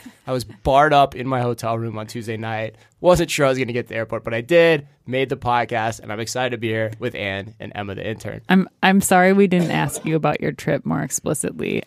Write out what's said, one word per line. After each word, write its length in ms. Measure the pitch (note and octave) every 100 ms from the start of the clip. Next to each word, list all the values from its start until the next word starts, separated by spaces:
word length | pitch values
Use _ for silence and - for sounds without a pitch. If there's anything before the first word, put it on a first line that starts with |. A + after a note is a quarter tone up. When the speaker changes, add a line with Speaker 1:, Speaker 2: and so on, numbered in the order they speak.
| A#3+ -
Speaker 1:
I 60 | -
was 140 | C3
barred 480 | A#2 - - C3+ D3+
up 240 | C#3+ C#3 -
in 100 | B2+
my 140 | B2+
hotel 360 | A#2+ A#2 A2+ A#2
room 220 | A#2 G#2+
on 80 | G#2+
Tuesday 300 | A#2+ A2 A2
night. 400 | A2 A2 A2 - _ _
Wasn't 280 | E3 F3 E3
sure 160 | -
I 40 | C#3
was 100 | C3
gonna 140 | B2
get 140 | A#2+ A2+
to 20 |
the 80 | A2+
airport, 260 | A2+ A2+
but 100 | -
I 80 | A#2
did. 460 | A#2+ E3+ E3 D#3 C#3+ _
Made 240 | - C3 C3+
the 80 | C#3
podcast, 600 | B2 A#2+ A2+ A#2 A2+ A2
and 140 | A2
I'm 80 | G#2+
excited 300 | A2+ B2 B2+
to 80 | A#2
be 100 | A2+
here 240 | A2 A2 A2
with 160 | A#2 -
Ann 400 | G2+ G2 G#2+ A2
and 140 | -
Emma, 220 | - G2+ F#2+
the 120 | G#2
intern. 340 | A2 G#2+ A2 -
Speaker 2:
I'm, 200 | F#3 F3+ _
I'm 160 | F#3 G3
sorry 320 | - F#3 F#3
we 160 | G3 G3+
didn't 240 | F3+ D#3+
ask 320 | D#3 D3 -
you 100 | D#3
about 260 | D#3 D3+ -
your 120 | -
trip 340 | C#3+ - D3 -
more 160 | D#3
explicitly. 800 | C#3+ - - - - - - -